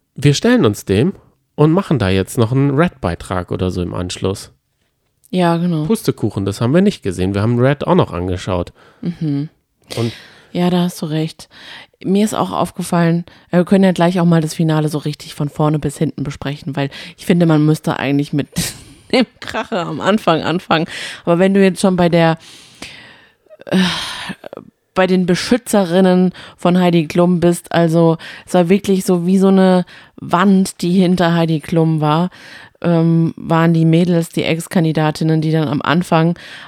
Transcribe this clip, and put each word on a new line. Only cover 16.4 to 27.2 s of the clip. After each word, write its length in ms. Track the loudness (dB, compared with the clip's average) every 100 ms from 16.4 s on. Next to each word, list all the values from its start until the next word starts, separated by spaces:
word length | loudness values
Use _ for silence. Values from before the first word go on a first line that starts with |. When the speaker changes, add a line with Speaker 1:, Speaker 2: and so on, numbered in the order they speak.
| -10 -8 -8
Speaker 2:
weil 160 | -6 -6 -8 -18 -14
ich 100 | -2
finde, 200 | 2 4
man 180 | 4
müsste 340 | 2 0 -2 -4
eigentlich 340 | -2 -2 -2
mit 160 | -4 -4 -8 -8 -10
<laughs> 320 | -20 -20 _
dem 140 | 0 0 _
Kracher 460 | -12 -10 -6 -6 -6
am 140 | -4
Anfang 420 | 0 0 0 0
anfangen. 440 | 0 -4 -2 -2 -2 -8 -14 -8
Aber 140 | 0 2
wenn 160 | 4
du 80 | 4
jetzt 180 | 2 2
schon 160 | 0 2
bei 120 | 2
der, 300 | 4 2 0 -8 -20 -20 -20 -20 -20 -20 -20 _ _ _ -20 -4
äh, 120 | -2 -2 -4 -10 -12 -14 -14 -16 -18 -20 _ _
bei 120 | -2 2
den 200 | 2 2
Beschützerinnen 1040 | -2 0 -2 0 0 2 2 4 4 2 -2 -16 -4
von 220 | 0 2
Heidi 280 | 2 2 0
Klum 340 | 2